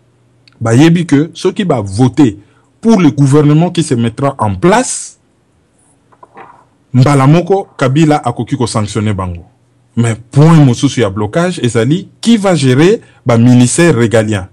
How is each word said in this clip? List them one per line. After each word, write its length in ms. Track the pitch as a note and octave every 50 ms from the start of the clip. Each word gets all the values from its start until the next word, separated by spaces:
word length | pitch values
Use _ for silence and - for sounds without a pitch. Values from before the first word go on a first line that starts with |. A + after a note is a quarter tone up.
| _ _ _ _ _ _ _ _ _ _ _ _
ba 140 | A2+ A2+ A2+
yebi 320 | B2 D#3 E3 E3+ F#3 E3
que 240 | - C#3+ C#3 D#3 E3+
ceux 200 | - - - F#3
qui 100 | F#3 -
va 180 | G#3 E3+ C#3+ A#2+
voter 600 | G#2 G2 F#2+ G#2+ C3 B2+ - - D3 A2+ G2 G2+ - _ _ _ _ _ _ _
pour 200 | - A3+ A3+ F#3+
le 120 | F3 C#3+
gouvernement 580 | - C#3 C#3+ C3+ C#3 D3+ D3 D3 D3+ D#3 E3+ F3+
qui 140 | F3 F3 D#3+
se 100 | - C3
mettra 400 | A#2 A#2 A#2 A2+ - C3+ C#3 C#3
en 200 | - A2 G#2+ F#2+
place, 600 | F#2 E3 F3 G#3 A#3 C4 - - - - - - _ _ _ _ _ _ _ _ _ _ _ _ _ _ _ _ _ _ _ _ _ - _ _ - - - - _ _ _ _ _ _ _
mbala 360 | - B2 C3 D3 C#3+ C#3 C3 C#3
moko, 400 | D3+ F3 F3 F3 F#3+ G3 F#3+ - _
Kabila 400 | - C#3 C3 C3 D#3 E3 D3+ D3
akoki 400 | D3 - A#2+ A#2 - A#2 - C#3
ko 100 | B2+ A#2+
sanctionner 480 | A2 - A#2+ G#2 F#2+ - A2+ G#2 G#2+ G#2
bango. 300 | F#2 F#2+ F#2 F2 E2+ E2+ _ _ _ _ _ _ _ _ _ _
Mais 200 | A#2 A#2 A#2 A2
point 380 | - - _ - C#3 D3+ E3 E3+
mosusu 480 | D#3 D3 C3 A#2 - C#3+ C3+ - B2+
ya 60 | A2+ G2+
blocage, 520 | F#2+ G#2+ G#2+ G2+ - E3 F3 F#3 F3+ D#3+
ezali, 460 | B2 A#2+ G#2+ A#2 A2+ C3+ D#3 F#3+ G3+ - _ _
qui 160 | - A3 A#3
va 200 | A3+ F#3+ G3 F3+
gérer 440 | D3 C3 C3 B2+ C3 D#3+ F#3 A3 A#3 - _ _ _ _
ba 140 | A#2+ A#2 A2+
ministère 560 | A#2 B2 B2+ B2 B2 A#2+ - - E3+ E3+ C3+
régalien, 540 | A2+ A#2+ A2 A2+ A2+ G#2+ A2 A2 G2 F#2+ -